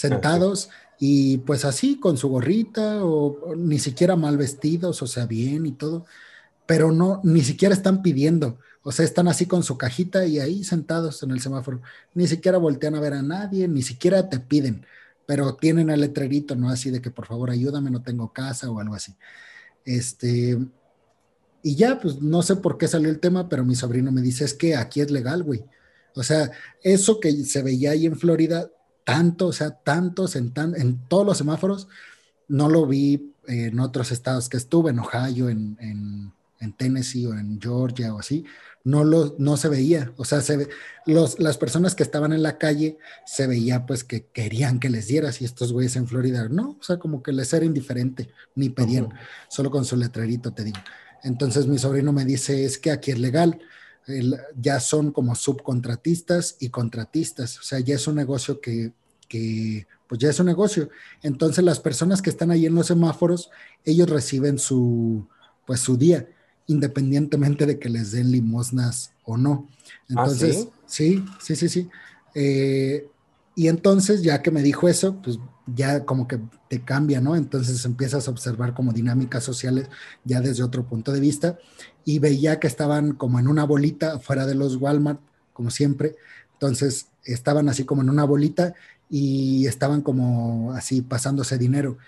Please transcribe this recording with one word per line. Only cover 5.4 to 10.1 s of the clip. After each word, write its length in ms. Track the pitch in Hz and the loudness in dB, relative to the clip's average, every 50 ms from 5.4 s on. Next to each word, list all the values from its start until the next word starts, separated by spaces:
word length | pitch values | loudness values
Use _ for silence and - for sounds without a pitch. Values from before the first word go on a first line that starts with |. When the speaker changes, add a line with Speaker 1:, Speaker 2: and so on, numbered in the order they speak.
| 120 135 147 156 165 | -2 -2 -2 -2 -4
Speaker 2:
y 80 | 147 127 | -4 -6
todo, 320 | - 147 156 165 170 170 _ - - - - - - _ _ _ _ _ | -6 -6 -6 -6 -6 -8 _ -20 -20 -20 -20 -20 -20 _ _ _ _ _
pero 260 | - 165 151 160 160 160 | 2 4 4 4 4 6
no, 280 | 165 180 190 196 196 190 | 4 4 2 2 2 4
ni 180 | 170 160 165 131 | 6 6 6 4
siquiera 320 | 123 - - 190 202 196 | 4 2 4 4 4 4
están 280 | 190 190 190 190 190 190 | 4 4 2 2 4 2
pidiendo, 560 | 175 139 131 143 156 170 165 147 120 113 - _ _ _ _ - | 2 2 4 4 4 4 2 2 0 -4 -6 _ _ _ _ -10
o 100 | 139 127 | -6 0
sea, 120 | - 165 | 2 2
están 240 | - - 180 175 175 | 2 4 4 4 4
así 180 | 147 - 175 | 4 2 0
con 160 | 175 185 175 - | 0 0 0 0
su 160 | - 127 123 | 0 -4 -4
cajita 480 | 131 123 - - 180 175 | -4 -4 -2 -2 -2 0